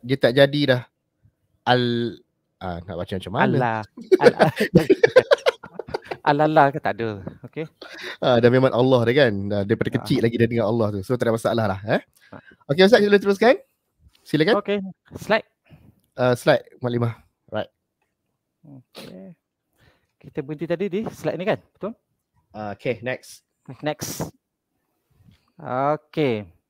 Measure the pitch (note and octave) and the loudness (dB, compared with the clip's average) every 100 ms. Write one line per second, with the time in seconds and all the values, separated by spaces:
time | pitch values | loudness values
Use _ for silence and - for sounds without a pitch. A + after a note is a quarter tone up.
0 | A#2+ C3+ B2+ B2+ C#3 D3 C#3+ B2 - _ | -4 0 2 4 4 4 0 0 -2 _
1 | _ _ _ _ _ _ - B2 A#2+ A#2+ | _ _ _ _ _ _ 2 2 2 0
2 | A#2 - _ _ _ _ F#2+ E2+ F2 E2+ | -2 -8 _ _ _ _ -10 -10 -10 -10
3 | F2+ G2 F#2 F2+ C3+ C3+ A#2+ A2+ G#2+ - | -6 -8 -6 -2 0 0 -2 -4 -8 -16
4 | - F#4 C4 - D#3+ - G#3+ - D#3+ - | 0 4 4 4 0 0 2 2 4 2
5 | - - - - - - - - - - | 4 4 2 0 0 -4 -16 -18 -14 -14
6 | - - - D3 D#3 D#3 C#3 D3+ - G2+ | -12 -6 -2 2 2 4 4 2 -6 -4
7 | A2+ G2+ F2+ - B2+ - D#3 _ - - | -6 -6 -12 -16 -18 -14 -14 _ -20 -16
8 | - - C#3+ A#2+ A#2+ B2+ C3 A2+ B2+ C3 | -16 -4 2 4 6 4 2 2 2 2
9 | A2+ C3 C3 G2+ G2+ G#2 G2 A2+ - - | 2 2 2 0 -4 -4 -2 -2 -2 -6
10 | - B2+ A#2 A#2 A#2 A#2 G#2 A#2 G#2+ G#2 | -2 0 0 0 0 0 -2 0 -2 -4
11 | F#2+ B2 A#2 A2 G#2 A2+ A2 F#2+ G2+ E3+ | -4 -2 -2 -2 -2 -2 -2 -4 -4 -4
12 | - _ _ - _ _ _ C#3+ F#3+ A#3 | -4 _ _ -20 _ _ _ 4 6 6
13 | G#3 G3+ G3 G3 A3+ D4+ - _ _ _ | 6 2 2 2 2 2 -2 _ _ _
14 | _ _ - D3+ D#3 G#3 G3+ G3+ F#3+ - | _ _ -6 -2 2 0 -2 -6 -6 -16
15 | _ - - G#3+ - _ _ - - _ | _ -18 -4 -4 -4 _ _ -20 -20 _
16 | _ - B2+ A#2+ - C#3 - - B2 A#2+ | _ -2 0 0 2 2 0 -10 -6 -4
17 | A#2 A2+ _ _ _ G#2+ - _ _ _ | -4 -6 _ _ _ -10 -10 _ _ _
18 | _ _ _ _ _ _ D3+ C#3 _ - | _ _ _ _ _ _ -20 -20 _ -20
19 | - F#3 F#3+ E3+ _ _ _ _ _ _ | -20 -20 -20 -20 _ _ _ _ _ _
20 | _ _ - - C#3 D3+ D#3+ E3+ G3+ F3+ | _ _ -14 -12 -10 -10 -6 -4 -4 -4
21 | A3 - A#3+ D#3+ F#3 D#3+ _ _ G3 A#3+ | -6 -6 -6 -4 -4 -4 _ _ -12 -12
22 | _ _ _ _ _ G#2+ G#2+ G2 C#3 A2 | _ _ _ _ _ -12 -12 -8 -6 -6
23 | A#2 B2+ - - _ _ - B2+ D3 D3+ | -6 -10 -12 -20 _ _ -20 -10 -8 -8
24 | - - - _ _ _ _ _ _ _ | -10 -10 -12 _ _ _ _ _ _ _
25 | _ _ _ _ _ _ D#3 B2 C#3 D3+ | _ _ _ _ _ _ -8 -4 -2 -2
26 | _ - C#3+ A2 F#2 _ _ | _ -2 0 -2 -6 _ _